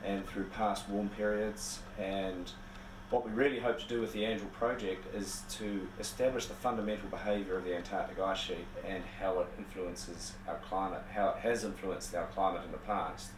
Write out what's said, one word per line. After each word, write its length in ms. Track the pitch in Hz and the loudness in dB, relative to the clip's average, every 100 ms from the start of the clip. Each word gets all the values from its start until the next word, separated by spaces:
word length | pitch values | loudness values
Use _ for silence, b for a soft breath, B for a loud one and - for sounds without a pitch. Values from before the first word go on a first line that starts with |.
and 200 | 95 98 95 | 0 0 -2
through 180 | 110 95 | -4 -4
past 420 | - 107 101 - | 2 2 2 0
warm 200 | 101 101 | 0 0
periods. 680 | 101 107 104 107 104 - - - 104 | 2 2 4 2 -2 -6 -6 -8 -4
And 540 | 95 98 95 90 87 - B B B B - | -2 0 0 -2 -6 -8 B B B B 2
what 160 | 123 113 | 2 2
we 60 | |
really 280 | 107 139 123 | 4 4 6
hope 200 | 120 110 | 2 2
to 80 | - | 2
do 120 | 117 | 0
with 140 | 110 | 2
the 80 | 107 | 2
Anduril 300 | 107 107 98 | 2 2 -2
project 560 | - 117 - 104 92 - 101 | 0 2 2 0 -2 -4 -4
is 260 | 95 - - | -4 -4 -6
to 380 | - 104 101 90 - | -4 -2 -2 -2 -4
establish 460 | - - 127 123 - | -6 2 4 4 -2
the 80 | |
fundamental 560 | - 127 113 104 104 - | -2 0 2 0 0 -2
behaviour 480 | 101 101 104 95 92 | -2 2 2 2 0
of 60 | |
the 120 | 90 87 | 2 -2
Antarctic 440 | 87 95 - - | 0 0 0 2
ice 180 | 95 95 | 2 2
sheet 300 | - 87 87 - 92 | 0 -2 -4 -6 -4
and 180 | 95 92 - | -4 -4 -2
how 200 | 95 92 | 2 2
it 80 | 87 - | 2 -2
influences 760 | 98 95 90 87 - 85 - - - | -8 -4 -4 -4 -6 -6 -8 -8 -6
our 100 | 82 | -6
climate, 440 | - 92 95 - - | 0 0 2 -2 -4
how 180 | 107 98 | 4 4
it 80 | - | 6
has 260 | 110 117 | 4 4
influenced 500 | 110 - 95 90 - | 2 -2 -2 -2 0
our 140 | 87 82 | -2 0
climate 340 | - 95 90 | 4 4 4
in 80 | 82 | -4
the 60 | 80 | -6
past 540 | - 101 - - - | 0 0 0 -4 -10